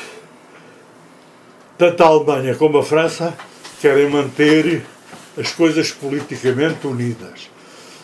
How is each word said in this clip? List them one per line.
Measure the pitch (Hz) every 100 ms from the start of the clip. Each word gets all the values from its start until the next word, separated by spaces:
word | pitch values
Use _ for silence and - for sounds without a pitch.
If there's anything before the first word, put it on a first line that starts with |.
| - - - - - - - - - - - - - - - - - -
tanto | 175 170
a | 165
Alemanha | 156 147 135 131 120
como | 151 147
a |
França | - 156 165 160 170 170 - - - -
querem | 147 139 143
manter | 143 131 135 147 156 151 151 - - - - - -
as | 120
coisas | - 165 156 147
politicamente | - 139 143 - 127 127 123 160 156 143
unidas. | 120 120 113 92 - - - - - - -